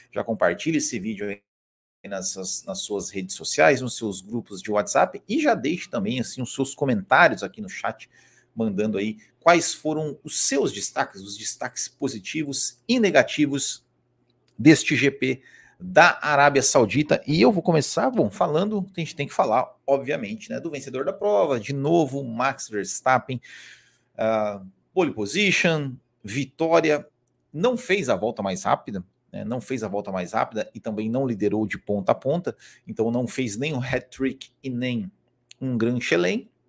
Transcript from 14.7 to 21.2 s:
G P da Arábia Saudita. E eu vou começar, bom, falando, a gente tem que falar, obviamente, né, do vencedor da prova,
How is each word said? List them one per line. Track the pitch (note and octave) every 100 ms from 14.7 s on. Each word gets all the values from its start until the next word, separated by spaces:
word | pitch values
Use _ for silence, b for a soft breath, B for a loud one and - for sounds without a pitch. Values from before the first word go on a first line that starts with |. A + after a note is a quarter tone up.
| C#3+ - A#2
G | C3+
P | C3+ C3 B2+ b b b b
da | F2+ C#3+ E3+ -
Arábia | D3 C#3+ C#3+ C3+
Saudita. | - C#3 G#2 C#3+ D3+ - -
E | D#3+
eu | A#3+
vou | G3
começar, | - D#3+ - E3 B3+
bom, | A3+ B2
falando, | - F3 D#3 G#3 G#3 F#3 -
a |
gente | D#3
tem | - C#3+
que |
falar, | - C3 A#2 - _ -
obviamente, | C3+ B2 - G#2 A2 -
né, | A#2+
do | E3
vencedor | C#3+ C3+ C3
da | D3+
prova, | -